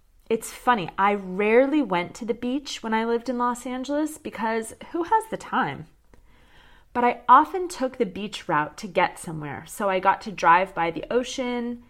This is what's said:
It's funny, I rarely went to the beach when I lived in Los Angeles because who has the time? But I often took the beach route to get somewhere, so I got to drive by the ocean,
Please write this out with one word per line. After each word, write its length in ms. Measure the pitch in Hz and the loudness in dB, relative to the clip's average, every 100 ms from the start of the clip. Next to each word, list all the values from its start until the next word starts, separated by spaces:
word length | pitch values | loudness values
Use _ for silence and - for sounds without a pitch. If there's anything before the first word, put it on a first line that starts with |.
| _ _ - | _ _ -4
It's 220 | 226 - | -4 -4
funny, 380 | - 247 233 160 - | -4 0 2 0 0
I 160 | 202 202 | 2 2
rarely 680 | 190 185 208 240 277 302 | -2 -2 4 6 6 4
went 320 | 220 175 175 - | 2 0 -2 -6
to 100 | 220 | -6
the 80 | |
beach 480 | 214 247 277 277 - | -4 -4 -4 -6 -8
when 120 | 226 | -2
I 120 | 220 226 | 0 0
lived 220 | 233 233 | -2 -2
in 100 | 240 | -2
Los 280 | 247 233 262 | -2 -2 -6
Angeles 520 | 254 262 294 311 311 | -6 -2 -2 -2 -4
because 560 | 214 - 220 226 220 - - | -12 -4 -2 -2 -4 -12 -8
who 120 | 330 | -4
has 200 | 339 440 440 | 0 0 0
the 80 | - | -8
time? 500 | - 233 180 139 156 _ _ - - - _ - - - _ | -2 -2 -2 -4 -12 _ _ -20 -20 -20 _ -20 -20 -20 _
But 100 | 240 | 0
I 180 | 240 - - | 0 2 8
often 400 | 262 311 381 349 | 8 8 0 -6
took 300 | - 262 254 | -4 -4 -2
the 80 | 202 | -4
beach 420 | 185 208 - - | -4 -8 -8 -2
route 300 | 151 151 - | 0 -2 -6
to 100 | 208 | -4
get 320 | 180 175 - | 0 0 -2
somewhere, 460 | - 156 147 127 160 | -12 -10 -10 -10 -12
so 220 | - 202 | -4 0
I 100 | 185 | 2
got 220 | 190 190 | 2 0
to 100 | 220 | -2
drive 420 | 175 175 175 190 | 2 6 6 4
by 180 | 170 170 | -2 -4
the 140 | 165 - | -4 -2
ocean, 720 | 240 247 - 247 247 240 240 - | -2 -2 -6 -4 -4 -6 -8 -14